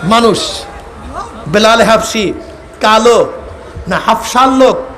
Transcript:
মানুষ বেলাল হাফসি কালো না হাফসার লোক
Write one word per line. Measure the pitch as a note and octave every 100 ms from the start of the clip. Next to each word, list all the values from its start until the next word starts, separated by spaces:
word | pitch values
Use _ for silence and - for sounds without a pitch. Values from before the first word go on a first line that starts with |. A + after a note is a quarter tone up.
মানুষ | D#3+ A3+ A#3 F3+ - - - - - - - D#4+ G4+ - -
বেলাল | F#3+ A3 A3+
হাফসি | G#3 A3 A3 A3 F#3+ - - - - -
কালো | A3 A3 A#3 A3+ - - - - - - -
না | F3 -
হাফসার | A3 - B3 C4+
লোক | C4 B3 G3+ -